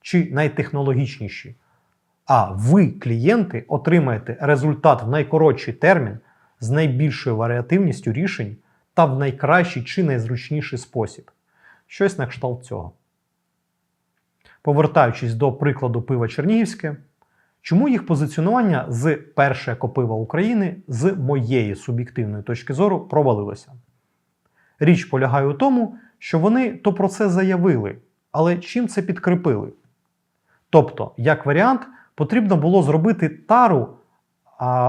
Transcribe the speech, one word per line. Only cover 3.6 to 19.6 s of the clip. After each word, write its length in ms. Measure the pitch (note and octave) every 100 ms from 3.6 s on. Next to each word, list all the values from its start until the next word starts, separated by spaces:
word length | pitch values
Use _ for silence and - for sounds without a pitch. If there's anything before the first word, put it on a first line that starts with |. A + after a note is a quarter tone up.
| -
отримаєте 680 | B2+ - E3+ C3+ A2 - A2
результат 640 | C#3+ C#3+ D3+ C#3 D#3+ B2+
в 60 | A2
найкоротший 640 | D3 C#3+ D#3 D#3 B2+ -
термін 440 | A#2 D#3+ F#3 A2 G#2+ - _ _ _
з 100 | A#2
найбільшою 680 | C#3+ D#3+ B2+ D3+ - C3 A2
варіативністю 760 | A#2 A#2+ B2 F3+ F#3+ - A#2+
рішень 440 | A#2 F#3 - G#2 G#2+ _ _ _
та 100 | -
в 140 | D3+ C3
найкращий 640 | C#3 C3 C#3 F3 F3 B2+
чи 180 | A#2+ -
найзручніший 760 | E3 B2+ A2+ B2 - D3+ - B2
спосіб. 520 | - B2 G#2 - - _ _ _ _ _ _
Щось 320 | - G3+ F#3+
на 80 | B2+
кшталт 380 | - B2+ B2
цього. 280 | - G2+ E2+ - _ _ _ _ _ _ _ _ _ _ _ _ _ _ _ _
Повертаючись 720 | - D3 D#3 D#3+ B2 A2+ A#2+
до 180 | A2+ C#3
прикладу 500 | C3+ C#3+ - B2+ A#2
пива 260 | A#2+ B2+ A2+
Чернігівське, 680 | - D#3 A3+ G#3 - D#3 C#3+ - _ _ _ _ _
чому 260 | - E3+ C#4+
їх 180 | A#3 -
позиціонування 800 | D3+ D3 D3 E3 B3 G#3+ D3 -
з 280 | A#2 D3+ D3
перше 560 | - - C#3 C3